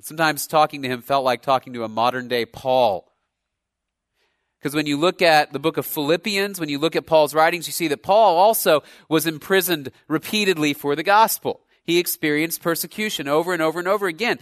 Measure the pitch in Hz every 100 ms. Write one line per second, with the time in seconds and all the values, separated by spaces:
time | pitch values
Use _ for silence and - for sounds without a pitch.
0 | - 156 160 147 - 160 151 147 131 127
1 | 117 139 131 123 - 131 131 123 110 110
2 | 120 127 123 120 113 - 131 127 117 90
3 | - _ _ _ _ _ _ _ _ _
4 | _ _ _ _ _ _ 143 147 151 143
5 | 175 180 175 151 147 135 160 151 - 160
6 | 143 175 220 196 202 180 156 139 160 165
7 | 139 160 143 151 160 175 147 - 165 -
8 | - 208 208 165 208 220 196 147 - -
9 | - 156 156 151 - 190 175 160 127 -
10 | - 151 - 214 196 165 151 139 139 143
11 | 165 202 220 - 135 - _ _ - 170
12 | 170 - 156 147 165 - 175 160 170 -
13 | 214 - 139 151 170 175 160 160 175 202
14 | 196 160 233 165